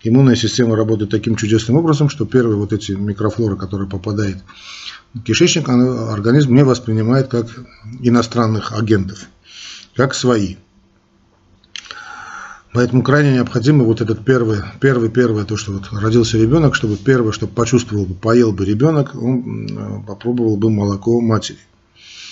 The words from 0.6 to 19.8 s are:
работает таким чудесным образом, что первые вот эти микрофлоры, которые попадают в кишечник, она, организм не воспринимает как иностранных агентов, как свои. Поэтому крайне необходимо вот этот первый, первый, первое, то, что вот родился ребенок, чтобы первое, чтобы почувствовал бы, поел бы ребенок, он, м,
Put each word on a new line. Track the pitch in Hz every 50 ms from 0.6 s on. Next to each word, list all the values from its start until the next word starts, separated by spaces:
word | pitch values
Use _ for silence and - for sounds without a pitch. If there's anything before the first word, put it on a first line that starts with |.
| 120 113 110
работает | 110 110 107 113 101 104 98
таким | 110 101 101 113 110
чудесным | - 113 101 110 104 - 120 127
образом, | 160 170 160 147 139 151 143
что | - - 107
первые | - - 127 120 113 104
вот | 101 101 98
эти | 110 104 - - 98
микрофлоры, | 98 101 104 95 101 107 104 - 120 113 101 95
которые | 95 98 87 101 98 98 95
попадают | 98 90 - 107 101 107 104 98 90 92 - - - - - - - - - - - - _ _ -
в | 117 -
кишечник, | 117 110 - 175 175 - - -
она, | 123 123 123 123 127 127 113 113 110 107
организм | 104 101 117 131 151 143 127 117
не | 139 143
воспринимает | 135 120 117 - 110 110 110 107 117 127 139 135
как | - 120 120 113 - - 127 - - - - 107 110 120 131
иностранных | 123 120 120 123 120 - - 120 113 110 110 104 - -
агентов, | 107 107 113 104 110 95 90 95 - - - - _ _ _ - - - - - - - - - _
как | 123 135 139 -
свои. | - 123 123 120 107 98 85 - - _ _ _ _ _ _ _ _ _ _ _ _ _ _ _ _ _ _ _ _ _ _ - - - - - - - - - - - - - - - - - - _ _ -
Поэтому | 120 123 - 127 127
крайне | - 127 139 147 147 143 127
необходимо | 123 117 - - 117 107 143 151 139 120
вот | 113 107 -
этот | 110 107 110 110 -
первый, | 131 131 120 117 110 107 98 98 - - -
первый, | 135 139 131 120 113 110
первое, | 117 123 123 113 107 104 101
то, | 104 107
что | 98 - 104 98
вот | 98 98 -
родился | 107 101 107 110 113 120 110 - 117
ребенок, | 110 110 113 147 170 151 127 -
чтобы | - 120 107 104
первое, | 98 98 135 131 123 113 107
чтобы | - - 110 - -
почувствовал | 117 113 - 127 117 - - 104 104 95
бы, | 92 90
поел | 90 - 110 117 123 117 110 95
бы | 95 95
ребенок, | 101 107 107 143 160 160 143 135 - -
он, | 120 117 123 127 120 120 110 107 110 107
м, | 104 104 104